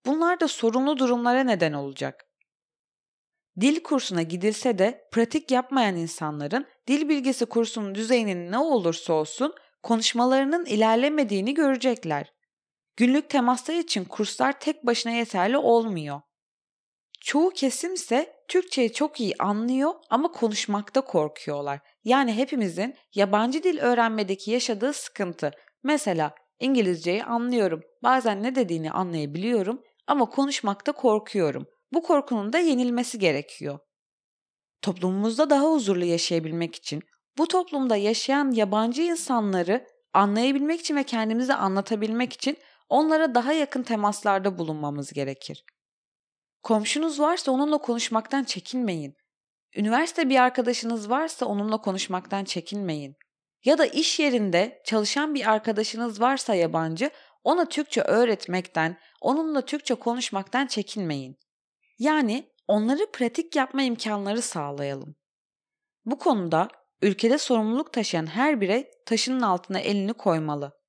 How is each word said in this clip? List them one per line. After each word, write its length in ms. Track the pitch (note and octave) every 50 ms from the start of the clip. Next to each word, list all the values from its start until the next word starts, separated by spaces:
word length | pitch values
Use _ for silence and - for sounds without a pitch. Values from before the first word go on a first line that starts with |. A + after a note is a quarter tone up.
| -
Bunlar 340 | B3 D4 D#4+ E4 F4 F4+ F4
da 80 | E4+
sorunlu 500 | C#4 - - A#3 A3+ A3 B3+ C4+ C#4+ D4+
durumlara 460 | B3+ C4 A#3+ B3 A#3 A#3+ A#3+ B3 C4 C4
neden 300 | B3 G#3+ E3+ F3 D#3 D3
olacak. 520 | C#3+ C#3 C#3 C3+ - C#3 C3+ - - - _ _ _ _ _ _ _ _ _ _ _ _ _ _ _ _ _ _ _ _ _ _ _ _ _ - F3+
Dil 240 | G#3+ C#4 D#4 E4+ -
kursuna 380 | - D4+ B3+ - - F#3 E3+
gidilse 560 | E3 D#3+ F3 F3 F#3 G#3+ G#3+ - - B3+ A3
de 300 | F#3 F#3+ A3+ B3+ - - -
pratik 400 | - A#3 A#3 A#3 - D#4 - -
yapmayan 440 | C4 B3 B3+ B3+ C#4 C4 A3+ G3+ F3+
insanların 720 | E3+ E3 E3 - - E3 D3+ D3+ D3 D3 D3 G#3 C4+ D4 - _ _ -
dil 220 | - C#4 D4 D#4 C#4+
bilgisi 360 | D#4 C#4+ B3 C4+ B3+ - A#3+
kursunun 500 | - - A#3 A3+ A3 - A#3 G#3 G3 G3
düzeyinin 560 | G#3 A3+ A3+ B3+ A#3+ A3+ G3+ F#3 F3 F3 F3
ne 60 | G3+
olursa 560 | B3+ D#4 E4 C#4 A3 E3+ E3+ E3 - - - D#3+
olsun 400 | D#3 D#3 - - - C4 D#4 - - _ _ _ _ -
konuşmalarının 840 | - A#3 A3 A3+ - - A#3 A#3+ B3+ C4 C4+ C4+ C#4 E4 F4+ F4
ilerlemediğini 880 | - G#3 G#3 A3 A3 A3+ A#3 C4 D4 D4+ D4+ C4+ G3+ G3+ F#3+ G3 B3 C#4+
görecekler. 800 | E4 D4+ C#4 C4 A#3+ B3 C4 A#3 - - D#3+ D3+ C#3+ C#3+ - _ _ _ _ _ _ _ _ _ _ _ _ -
Günlük 320 | - A#3+ B3 C4 D4+ D4 -
temasta 440 | - C4+ A#3+ A#3+ B3+ A#3+ - - D#4+
için 320 | E4+ E4 E4 - G#3 F3+
kurslar 540 | - - - G#3+ - - - C4 C4+ C#4 -
tek 260 | - D4+ D#4 D#4 -
başına 260 | A#3+ A#3 - - A#3
yeterli 460 | A#3 A#3 A#3 G#3+ - F3+ F3 G#3+ C4
olmuyor. 640 | D4 - - A#3 A#3 A3+ A3+ F#3+ E3 D3+ C#3+ C#3+ D3 - _ _ _ _ _ _ _ _ _ _ _ _ _ _ _ _ _ - -
Çoğu 280 | - - - D4 E4+ F#4
kesimse 840 | F4+ - C4+ B3+ - - - F4+ F#4 F4 - - A#3 C4+ - - - _ _
Türkçeyi 460 | - - F#4 F4+ - - C#4 A#3+ G#3+ -
çok 260 | - D4 D4+ - -
iyi 140 | A3+ F#3+ - -
anlıyor 540 | - G3+ G3+ G#3+ A3+ A#3+ B3+ C4 C#4+ D#4+ F#4+ - _ -
ama 220 | A3 B3+ D#4 E4+
konuşmakta 680 | E4+ - A#3 A3 G#3 - - - G3+ G3+ G#3 - - C4
korkuyorlar. 800 | C4+ - - E3 D3+ D3+ - - - D3+ D3 C#3+ C#3+ C#3+ C#3 C#3+ _ _ _ _ -
Yani 300 | G#3+ B3 C4+ C4+ A#3 G#3
hepimizin 640 | A3+ C#4 C4+ D#4 B3 G#3 F3+ D#3+ F3 G#3 B3+ - _ _ _ -
yabancı 500 | G3 G3+ F#3+ G#3 G#3 A3+ B3 C4+ D#4+ F4
dil 160 | F4+ D#4 -
öğrenmedeki 720 | - A#3+ A#3+ A#3 A#3 A3+ A3 G#3+ G#3 F#3 G3 F#3+ - G#3
yaşadığı 420 | A#3 B3 B3 - A3 G3 A#3 C#4+ D4
sıkıntı. 580 | - - - - - G3 F3+ E3+ - E3 C#3+ - - _ _ _ _ -
Mesela 520 | C4+ D4+ C#4+ - G#3 F3 D#3+ D3+ D3 - _ _ _ _ -
İngilizceyi 640 | A#3+ C4 C4+ A#3+ G#3 F3+ F3 D#3+ D#3+ F3 F#3 A3 -
anlıyorum, 580 | - A#3 A#3 A#3+ B3 B3 A#3 G3 F3+ E3 D#3 - _ _ - -
bazen 400 | A#3+ C4 C4 A#3 A3+ G3+ G3 G#3+
ne 120 | C4 B3+
dediğini 360 | C4+ A#3 E3+ E3+ E3 D#3 D#3
anlayabiliyorum 880 | - F#3 F#3 F3 E3 D#3 D3 C#3+ C#3+ E3+ G3 A#3 B3 G#3+ F#3 G3+ B3 C#4 - _ _ _ _
ama 180 | - D4 C#4 A#3 A#3
konuşmakta 600 | - C#4 C#4 C#4+ C4+ - - G3+ G3+ - - D4
korkuyorum. 760 | C#4+ - - A#3 G#3+ G#3+ G#3+ - - G3+ E3 D3 C3 C3 - - _ _ _ - C4
Bu 100 | E4 E4
korkunun 500 | - D#4+ C#4+ C#4 - B3 G#3+ G3 G#3+ B3+
da 40 |
yenilmesi 600 | F4 F4 D#4+ C4+ B3 B3+ B3 A#3+ B3 A#3+ A#3+ - G#3+
gerekiyor. 600 | F#3+ E3 C#3 C#3+ D3 - - - - C#3+ C#3+ D3 _ _ _ _ _ _ _ _ _ _ _ _ _ _ _ _ _ _ _ -
Toplumumuzda 680 | - G#3 F3 F3+ F3+ F#3 F#3+ G3 G#3 A3+ A3+ B3+ D#4 C#4
daha 220 | D4 C#4 C#4+ D#4+
huzurlu 340 | D#4+ C#4+ G#3+ G3 F#3+ F3 F3
yaşayabilmek 720 | F3 E3+ E3+ - - F3 E3 D#3+ D#3 E3 E3+ E3+ E3 -
için, 260 | - - - D3+ D3 - _ _ _ _ _ -
bu 100 | - E4
toplumda 480 | D#4+ - F#4 F4+ F#4 D4+ C4+ C4 B3 A3
yaşayan 560 | G3+ G3+ G#3+ A3+ - - - C4+ C#4+ C#4+ C4+
yabancı 500 | A#3+ A3 G#3 F#3+ G#3 G#3+ A3+ A#3 B3 C#4+
insanları 840 | E4+ F4 E4+ E4 - - B3+ A#3 G#3+ G3+ F#3+ F3+ E3+ F3 G#3+ B3+ - - _ _ _ _ -
anlayabilmek 680 | F#3+ G3+ G3+ G3+ A3 A#3+ C4+ C#4 C4+ C#4+ D4+ E4+ E4
için 160 | E4+ - D4
ve 80 | C#4+ C4+
kendimizi 500 | - B3 A3+ A3 A3 A3 A#3 B3+ B3+ -
anlatabilmek 800 | - G3 F#3+ F#3+ G3 G3 - A3+ G#3 G#3+ A3 A3 A#3+ B3+ B3 -
için 240 | - - C4+ D#4 - - _ _ _ _ -
onlara 460 | - C#4 D#4 D#4 D#4 D#4 D#4+ C#4 A#3
daha 180 | B3 A#3 C4+ D#4
yakın 300 | D#4+ C#4+ - - B3+ A#3+
temaslarda 760 | - A#3 G#3 G#3 G#3 G#3 - - G#3 G3 F#3+ F#3+ G3+ F#3
bulunmamız 560 | F3 E3 D#3 D#3 D3+ D3 D3 C#3+ C#3+ C#3 - -
gerekir. 520 | D3 C3+ C3+ C3+ - - - D3 - _ _ _ _ _ _ _ _ _ _ _ _ _ _ _ _ _ _ _ _ -
Komşunuz 540 | - A3 G#3+ G#3+ - - D4 D#4+ E4 D4 C#4+
varsa 320 | D4 D#4+ F4 - - C#4
onunla 260 | B3+ C4 C#4+ D4+ D4+
konuşmaktan 680 | D4 D4 - A#3 A#3 A3+ - A3+ A3 A3 - C#4 C#4 B3+
çekinmeyin. 720 | - - F3+ - - - B3+ A#3+ G3+ F3 D#3+ C#3+ C#3 - _ _ _ _ _ _ _ _ _ _ _ -
Üniversite 540 | - G#3 G#3+ A#3 B3+ E4 E4 - E4+ D#4+ C4
bir 100 | C4+ B3+
arkadaşınız 680 | B3 B3+ B3+ B3+ A#3 B3 A#3+ - A#3 A3+ A#3 A3 G#3 G#3
varsa 360 | B3 C#4+ D#4+ D#4+ - - B3
onunla 320 | G#3 G#3 G3+ G#3 A3 G#3+
konuşmaktan 680 | G#3+ - G3+ F#3 F#3+ - - F#3 F#3 F#3 - G3+ G3 F#3+
çekinmeyin. 720 | F#3+ - F3+ E3 - G3+ G#3 G3 F3 D3+ D3 C#3+ C3+ D3 _ _ _ _ _ _ _ _ _ -
Ya 120 | B3 D#4+
da 80 | D#4 D4
iş 340 | - - - A3+ - - -
yerinde 600 | D4+ C#4+ B3 A#3 G#3 F#3+ E3+ E3+ G3+ B3 - - -
çalışan 480 | - A3 A3 G#3 - - C#4+ D4+ D#4 D4
bir 180 | C4+ G3+ A3
arkadaşınız 720 | A3 G#3+ G#3+ A3+ G#3+ G#3 G#3+ - - A3 A#3+ A#3 G#3 G3+
varsa 340 | A#3 B3+ C4+ C4 - - G3+
yabancı, 540 | F3 E3 D#3+ E3+ D#3+ E3 D#3+ D#3+ E3 B3+ D4+ - - - - _ _ -
ona 220 | - D#4+ F4+ D#4+
Türkçe 360 | E4 - D4+ C#4+ - - A3+
öğretmekten, 960 | - - F#3+ A3+ B3 A#3 G#3 - - - F3+ F#3 F3+ - - E3 D#3+ E3 F3+ - _ _ _ -
onunla 440 | - - C4+ D#4+ D#4+ D#4+ D4+ C4+ -
Türkçe 300 | - D4 D4 - - A#3+
konuşmaktan 720 | A#3 - A#3 A#3+ B3 A#3+ - G3+ G3 F#3+ - - B3+ C#4
çekinmeyin. 720 | B3 - G#3+ G3 - - G#3+ F#3 D#3+ D3 C#3 C3 B2+ C#3 _ _ _ _ _ _ _ _ _ _ _ _ -
Yani 520 | A3+ D4+ D#4 D#4 C4 G#3 A3 C#4 - _ _ _ _
onları 440 | - G#3 G#3+ G#3+ A#3 C#4 D#4+ A4 G#4+
pratik 440 | - - B3 A#3 A#3 E4 E4 - -
yapma 260 | - - F#4 - C4+
imkanları 600 | C4+ B3 A#3 A3+ - A3 G#3 G3+ G3 G3+ G#3+ A#3+
sağlayalım. 720 | A#3 - - E3+ C#3+ C#3+ C#3+ C#3+ C#3+ C#3 C#3 C3+ D3 D3+ D3+ _ _ _ _ _ _ _ _ _ _ _ _ _ _ _ _ _ -
Bu 120 | A3 D4
konuda 500 | - - F4 B3 G3+ F3 E3 D#3+ D#3+ F#3+ A#3 - - _ _ _ -
ülkede 360 | G3 G#3 F#3+ - A#3 A#3 C4+
sorumluluk 560 | D4 - - B3 A3 G#3+ A3 A#3 C4+ D#4 - -
taşıyan 320 | A#3+ G3+ - - E3 D#3+
her 360 | D#3 D#3+ A3 C4+ D#4 D4 A3
birey 300 | G3 F3+ G#3 B3+ C#4+ - _ _ -
taşının 360 | - A3+ A3 - B3+ C4 B3+
altına 380 | A#3+ G3+ F3+ F3+ - - F#3 F3+
elini 340 | - - G#3 G3+ F#3+ G3+ A#3
koymalı. 640 | - - G3+ E3 D#3+ D#3 D#3 D3 C#3+ C#3+ C#3 - _ _